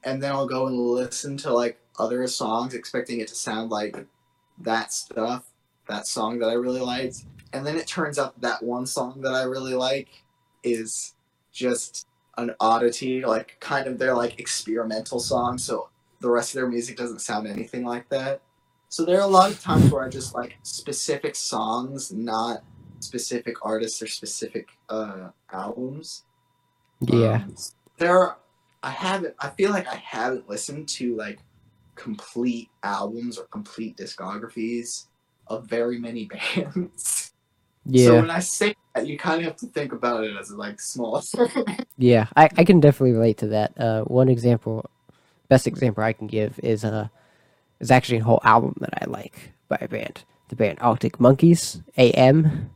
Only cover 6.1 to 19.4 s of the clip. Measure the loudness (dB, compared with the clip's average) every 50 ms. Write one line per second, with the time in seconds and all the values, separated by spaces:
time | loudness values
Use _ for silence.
6.1 | -6 -4 -4 -4 -2 -2 -2 0 0 0 -2 -2 -4 -4 -4 -4 -4 -6 -6 -8
7.1 | -10 -12 -20 -20 -20 -20 -20 _ -10 -8 -6 -4 -6 -6 -6 -6 -6 -4 -4 -4
8.1 | -2 -4 -4 -4 _ -6 -4 -4 -4 -4 -4 -6 -6 -6 -6 -6 -4 -6 -6 -6
9.1 | -8 -8 -6 -4 -2 -2 -2 -2 -4 -6 -6 -4 -2 -2 0 -2 -2 -4 -6 _
10.1 | _ _ _ _ _ _ _ _ _ _ -2 -2 -2 -2 -4 -8 -8 -10 -10 -12
11.1 | _ _ _ _ _ _ _ _ _ -4 -2 -2 -2 -2 -6 -10 -12 -16 -16 _
12.1 | _ _ _ _ _ -8 -8 -8 -4 _ 2 2 2 4 2 0 0 -2 -6 -4
13.1 | -4 -2 -2 0 -2 -2 -2 -8 _ _ -8 -4 -4 -4 -4 -4 -4 -2 0 0
14.1 | 0 0 -2 -4 -6 -8 -8 -8 -8 -8 -4 -4 -4 -4 -4 -4 -4 -6 -6 -6
15.1 | -6 -6 -4 -2 -2 0 0 -2 -4 -4 -6 -6 -6 -8 -8 _ _ _ _ _
16.1 | _ _ 0 2 2 2 2 -2 -4 -4 -4 -2 -2 -4 -6 -6 -8 -8 -10 -10
17.1 | -8 -10 -8 -6 -6 -6 -6 -6 -8 -8 -10 -8 -8 -8 -6 -6 -8 -8 -6 _
18.1 | -6 -4 -4 -4 -6 -6 _ _ _ _ _ _ _ _ _ _ -4 -4 0 2
19.1 | 4 4 4 6 8 6